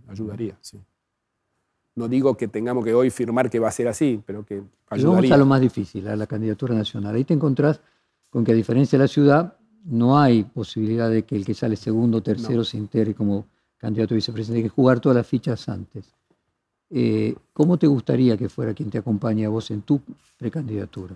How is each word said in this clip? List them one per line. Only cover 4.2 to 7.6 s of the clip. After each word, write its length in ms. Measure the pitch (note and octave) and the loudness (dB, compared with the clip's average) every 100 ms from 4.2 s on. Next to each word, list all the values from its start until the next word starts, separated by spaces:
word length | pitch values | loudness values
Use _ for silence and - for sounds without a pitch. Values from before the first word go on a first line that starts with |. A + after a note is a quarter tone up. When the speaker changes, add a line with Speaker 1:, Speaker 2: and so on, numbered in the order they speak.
| - | -6
Speaker 1:
pero 200 | G#2 G2+ | -14 -12
que 100 | G2+ | -12
Speaker 2:
Y 40 | |
vamos 140 | G2 _ - | -14 _ -8
Speaker 1:
ayudaría. 460 | B2 D3 F#3 E3+ C#3 | 0 4 4 6 6
Speaker 2:
a 20 | |
lo 80 | C#3 | 6
más 160 | C3+ | 6
difícil, 460 | B2+ - G2 G2+ G#2 | 2 0 -8 -8 -6
a 60 | G#2+ | -6
la 120 | G#2+ | -4
candidatura 480 | G#2+ A2 G#2 B2+ A2+ | -4 -4 -4 -2 -2
nacional. 400 | G#2 G#2 G2+ A2+ | -4 -6 -4 -2
Ahí 80 | |
te 100 | C#3 | 0
encontrás 480 | D3+ D3 C3 | 0 0 2